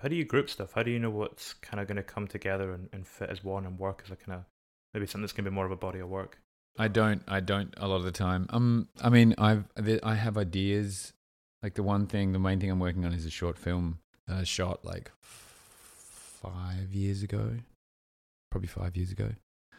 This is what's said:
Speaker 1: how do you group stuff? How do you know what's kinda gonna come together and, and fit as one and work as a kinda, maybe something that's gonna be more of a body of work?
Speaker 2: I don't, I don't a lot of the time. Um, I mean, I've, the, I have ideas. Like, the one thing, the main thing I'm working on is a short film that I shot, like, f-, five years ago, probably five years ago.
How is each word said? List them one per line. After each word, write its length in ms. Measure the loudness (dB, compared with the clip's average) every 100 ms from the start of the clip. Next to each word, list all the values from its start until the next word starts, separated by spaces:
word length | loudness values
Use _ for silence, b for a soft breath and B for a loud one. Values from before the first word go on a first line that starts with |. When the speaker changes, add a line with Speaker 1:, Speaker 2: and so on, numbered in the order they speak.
Speaker 1:
how 60 | -2
do 60 |
you 100 | -2
group 240 | 0 0 0
stuff? 240 | -4 -6
How 100 | -2
do 80 | 0
you 80 | 0
know 120 | 0
what's 440 | -2 -4 -8 -16
kinda 300 | -14 -8 -6
gonna 180 | -4 -6
come 260 | -6 -6 -6
together 440 | -6 -2 -2 -2
and, 160 | -6 -10
and 140 | -12 -12
fit 220 | -10 -8
as 140 | -6
one 240 | -6 -4 -6
and 120 | -4
work 240 | -6 -6
as 80 | -12
a 40 | -14
kinda, 300 | -10 -12 -12 _ _ _ _
maybe 120 | -6 -6
something 160 | -6
that's 100 | -8
gonna 180 | -6 -4
be 40 |
more 120 | -2 -2
of 60 |
a 40 | -4
body 220 | -6 -6
of 100 | -8
work? 300 | -8 -8 -14 _ _ _ 0
Speaker 2:
I 100 | 2
don't, 340 | 4 4 2 0
I 140 | -2
don't 340 | 0 0 -2 -4
a 120 | 0
lot 80 | 0
of 80 |
the 80 | 0
time. 340 | 0 0 2 2
Um, 380 | 4 4 4 0 0
I 60 | 8
mean, 260 | 10 10 8
I've, 280 | 6 4 0
the, 260 | -2 0 2
I 100 | 2
have 240 | 0 0 0
ideas. 760 | 0 0 2 2 0 -6 -12 -16 _ _ _ _
Like, 120 | -6
the 80 | -2
one 240 | 0 2 2
thing, 260 | 2 2
the 60 | 2
main 220 | 2 2
thing 100 | 2
I'm 80 | 2
working 260 | 2 0
on 80 | 0
is 120 | -2
a 60 | -4
short 280 | -4 -4 -2
film 400 | -2 0 -2 -4 _ _ -6
that 100 | -4
I 80 |
shot, 400 | -2 -2 -2 -4
like, 260 | -8 -10 -12 -20
f-, 1160 | -20 -20 -20 -20 -20 -20 -20 -20 -20 -20 -20 -14
five 540 | -10 -8 -4 -4 -2
years 280 | 0 0 0
ago, 300 | -2 -2 -2 -4 -8 _ _ _ _ _ _ _ -6
probably 180 | -4 -4
five 280 | -4 -4 -2
years 140 | -4
ago. 200 | -2 -4 -6 _ _ _